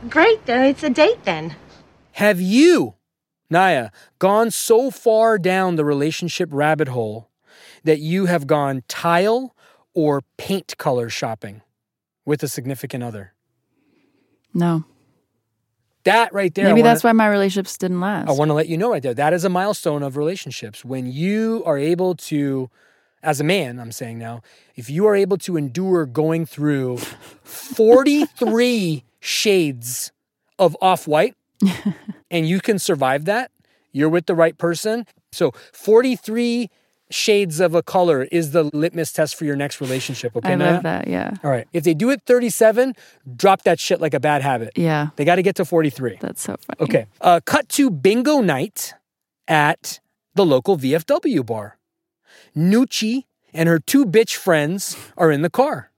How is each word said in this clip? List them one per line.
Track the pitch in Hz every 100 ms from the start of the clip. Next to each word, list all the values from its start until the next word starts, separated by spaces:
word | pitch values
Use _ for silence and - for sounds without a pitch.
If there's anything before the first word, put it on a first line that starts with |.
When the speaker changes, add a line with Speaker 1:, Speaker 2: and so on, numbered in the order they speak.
| 240
Speaker 1:
Great, | 294 381 440 -
uh, | 247 269
it's | 269
a | 302
date, | 254 311 466
then. | - 165 156 147 - - _ _ _
Speaker 2:
Have | - 208 185
you, | 185 226 330 330 127 - _ _ _ _ _
Naya, | 165 190 151 113 _ _ _
gone | 185 208 233
so | - - 226 269
far | - - 220 226 214
down | 180 185 185 170
the |
relationship | 147 143 147 156 175 - 175
rabbit | 139 147 156 143
hole | 123 110 107 - _ _ _ - -
that | 156 156
you | 156 180 185
have | 175 139
gone | 151 143 131 -
tile | - 175 170 202 233 262 _ _ _ _
or | - 151 139 - -
paint | - 190 - -
color | 151 127 117
shopping | - 127 113 107 107 _ _ _ _ _ _
with | - 147
a | 147
significant | - 123 135 131 131
other? | 120 107 95 _ _ _ _ _ _ _ _ _ _ _ _
Speaker 3:
No. | 170 170 165 160 _ _ _ _ _ _ _ _ _ _ _
Speaker 2:
That | - 214 233
right | 196 190
there, | 175 196
I |
Speaker 3:
Maybe | 208
Speaker 2:
wanna | 233
Speaker 3:
that's | 233
why | 240
my | 226 214
relationships | 202 196 190 190 -
didn't | 185 180
last. | 185 196 -
Speaker 2:
I |
wanna | 139 156
let | 151 160
you | 160
know | 226
right | 190
there, | 131
that | 120 147
is | 175
a | 185
milestone | 180 196 208 175 147
of | 143 131
relationships. | 151 185 - 123 113 113
When | 120 131 127
you | 131 175 208 226 226
are | 170 143
able | 147 170 185 175
to, | - 151 143 135 131 _ _ _ _ _
as | 160 143
a |
man, | 151 196 139 123
I'm | 117
saying | 113 120 117
now, | 117 117 _ _ _
if | - 117
you | 151 214
are |
able | 202 196 190
to | - 170
endure | 143 120 190 180 147
going | 123 156 165 165
through | - 147 143 127 123 - - - -
forty-three | - - - - 220 247 285 294 - - 233 226 247 240 180 151 _
Speaker 3:
<laughs> | _
Speaker 2:
shades | - - 220 196 156 127 117 127 - _ _ _ _ -
of | 180 156
off-white | 185 185 - 151 214 - _ _ 196 175
Speaker 3:
<laughs> | 208 - - - _
Speaker 2:
and | 175 160
you | 185
can | - 202
survive | - 156 135 139 156
that, | 214 254 _ _ _ _
you're | 135 151
with | 175 165
the |
right | 170 165 -
person. | 170 165 214 233 226 _ _
So | - 156 - -
forty-three | - - 220 262 240 - 226 240 240 226 _ _ _ _
shades | - - 208 196 151
of | 175
a | 170
color | - 190 175 143 131
is | 170 156
the | 160 151
litmus | 147 156 165 151
test | - 156
for | -
your | 151
next | 143 143 -
relationship, | 135 131 - 131 120
okay, | 120 185
Speaker 3:
I |
Speaker 2:
Naya? | 185 175
Speaker 3:
love | 175
that, | 175 - -
yeah. | - - 196
Speaker 2:
All | 143
right. | 123 -
If | 170
they | 160
do | 156 226
it | 269
thirty-seven, | - 247 240 - 220 220 262 - - _ 131 123
drop | 196 190
that | - 170
shit | - 175
like | 160
a | 143
bad | 147 147
habit. | 139 123 113 -
Speaker 3:
Yeah. | 165 156 147 -
Speaker 2:
They |
gotta | 147 175
get | 185 185
to |
forty-three. | 175 170 156 - 127 -
Speaker 3:
That's | - -
so | - -
funny. | - -
Speaker 2:
Okay. | 165 220 - _
Uh, | 185 170
cut | - 302 -
to | - 277
bingo | 160 131 226 254 302
night | 202 135 196 - - - _ _ _ _ -
at | 156 147 - - - _ _ _
the | 180 190
local | 131 160 185
V | 131
F | 156 -
W | 294 330 196
bar. | 120 113 104 _ _ _ _ _ _ _ _ -
Nucci | 170 214 269 - 214 254 - _ _
and | - 165
her | 165
two | - 269 254
bitch | 190 226 -
friends | - 160 147 196 - - - -
are | 165
in | 143
the | 165
car. | - 277 202 -